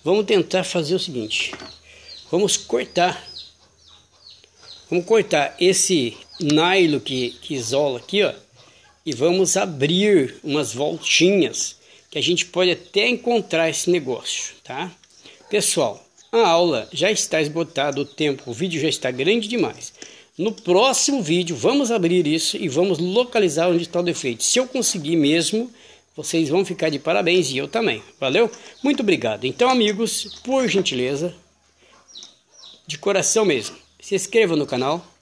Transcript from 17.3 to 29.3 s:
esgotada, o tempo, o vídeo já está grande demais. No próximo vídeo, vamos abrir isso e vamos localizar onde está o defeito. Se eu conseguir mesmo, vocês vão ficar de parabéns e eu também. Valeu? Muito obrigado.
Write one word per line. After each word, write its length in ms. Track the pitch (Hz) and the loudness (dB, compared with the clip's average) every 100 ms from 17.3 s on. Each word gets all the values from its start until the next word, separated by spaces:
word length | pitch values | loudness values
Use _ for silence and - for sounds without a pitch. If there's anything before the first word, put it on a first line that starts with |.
| 160 | 0
esgotada, 600 | 151 160 165 - 147 139 | 0 -2 -4 -2 -2 -2
o 40 | 139 | -6
tempo, 460 | - 151 135 - | -2 -2 -2 -8
o 20 | |
vídeo 280 | 113 185 165 | -6 -4 -2
já 80 | 156 | -2
está 200 | - 131 | -2 -4
grande 380 | 127 151 233 208 | -2 0 0 -2
demais. 460 | 233 131 - - - - - - - | -2 -2 -4 -18 -18 -20 -20 -20 -6
No 140 | 202 | -6
próximo 720 | - - 180 262 254 - 277 | -4 2 4 4 2 0 0
vídeo, 320 | 156 175 170 139 | 0 0 0 0
vamos 340 | 151 285 247 | 2 2 2
abrir 380 | 233 170 180 147 | 0 2 2 2
isso 300 | 160 - - | 0 -2 -4
e 100 | 170 | -2
vamos 320 | 131 190 156 | 0 0 0
localizar 680 | 175 208 247 233 185 147 180 | 0 0 0 0 0 2 2
onde 140 | 170 | 0
está 180 | 170 175 | 0 -2
o 20 | |
defeito. 400 | 175 151 131 113 | -2 -2 -6 -2
Se 160 | - 247 | 0 0
eu 80 | 254 | 0
conseguir 480 | 262 214 190 147 165 | -2 -2 -4 0 2
mesmo, 560 | 143 165 156 214 247 - - - _ | 4 2 0 -2 -4 -12 -20 -20 _
vocês 360 | - 151 165 147 | -12 -4 -2 2
vão 160 | 175 190 | 0 0
ficar 240 | 170 160 | -2 -2
de 100 | 139 | -2
parabéns 500 | 160 196 175 180 143 | 0 0 4 2 2
e 80 | 131 | -4
eu 100 | 143 | -4
também. 360 | 220 233 110 - _ | -2 -2 -4 -10 _
Valeu? 320 | 135 160 226 - - - | -2 2 0 -2 -20 -4
Muito 180 | 269 285 | -2 0
obrigado. 440 | 214 151 113 | 0 0 0